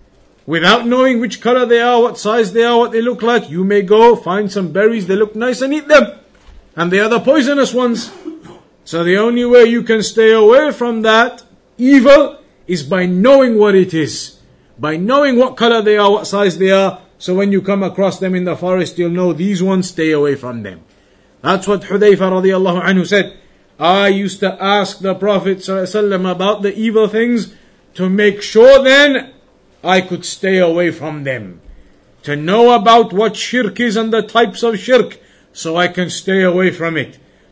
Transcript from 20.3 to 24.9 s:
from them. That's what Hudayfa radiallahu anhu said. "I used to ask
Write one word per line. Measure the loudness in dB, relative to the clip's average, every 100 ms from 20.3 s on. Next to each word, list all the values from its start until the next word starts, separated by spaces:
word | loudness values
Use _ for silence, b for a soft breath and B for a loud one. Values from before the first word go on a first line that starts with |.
from | -4 -8 -12
them. | -12 -16 _ b b b b b
That's | -4 -4 -2
what | -4
Hudayfa | -2 0 2 2 2
radiallahu | 0 0 0 0 -2
anhu | 0 0 0
said. | 0 -2 -8 b b b b
"I | 0 2 2
used | 0 -4 -4
to | -6 -4
ask | -2 -2 -2